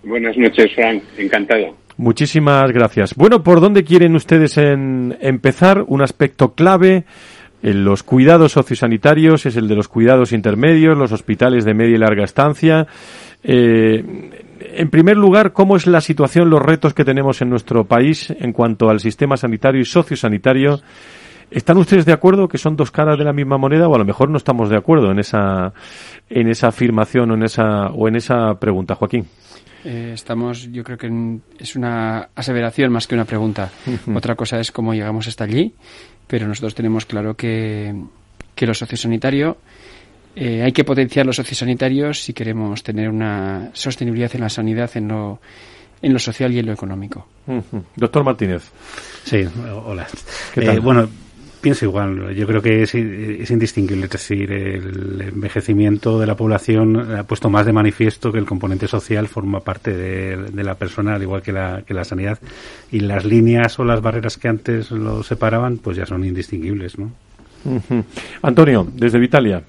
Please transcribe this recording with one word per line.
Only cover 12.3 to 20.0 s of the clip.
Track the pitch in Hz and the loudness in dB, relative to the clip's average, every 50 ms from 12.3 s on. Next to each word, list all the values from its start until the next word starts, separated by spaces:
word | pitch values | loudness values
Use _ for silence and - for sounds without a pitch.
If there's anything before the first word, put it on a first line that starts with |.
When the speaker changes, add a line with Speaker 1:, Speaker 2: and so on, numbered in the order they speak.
| - - 139 151 143 - - 160 160 160 156 - - - - - - - - - - _ - | 0 2 2 2 2 2 4 4 4 4 2 -2 -8 -20 -20 -20 -20 -20 -20 -20 -20 _ -2
Speaker 2:
Eh, | - 131 123 120 117 113 113 110 110 110 110 - - - - - - - - - - - - | 2 4 4 6 6 6 6 4 4 2 0 -2 -8 -14 -14 -16 -16 -20 -20 -20 -20 -20 -20
en | - - - - 170 151 | -20 -14 -4 -4 -2 2
primer | - 160 165 190 214 | 4 4 6 6 6
lugar, | 208 202 196 185 214 214 190 | 6 6 6 6 6 4 2
¿cómo | - - 196 190 202 | 2 2 4 4 4
es | 180 151 | 4 4
la | 180 175 165 | 4 2 2
situación, | 151 - 156 147 147 131 - 165 175 170 | 2 0 0 0 0 2 4 4 4 6
los | 160 147 | 4 4
retos | 131 147 160 156 - 156 - | 4 4 2 2 2 -2 0
que | - 143 | 2 0
tenemos | 135 131 135 139 135 131 - | 2 2 2 0 0 0 0
en | 131 123 | -2 -2
nuestro | 123 117 - - - 117 104 | -2 -2 -2 0 0 0 2
país | - 120 120 127 147 160 - - - | 4 4 4 4 2 0 -2 -6 -12
en | 151 - - 120 110 | -10 -8 -6 -6 0
cuanto | - 117 117 113 104 117 110 | 0 0 0 2 2 2 2
al | 110 104 | 2 2
sistema | 107 113 104 - 147 139 139 | 0 -4 -2 -2 -2 0 0
sanitario | 127 - 120 110 107 - 135 135 131 | -2 -2 -4 -4 0 0 0 2 2
y | 123 | -2
sociosanitario? | - - 175 | 2 0 0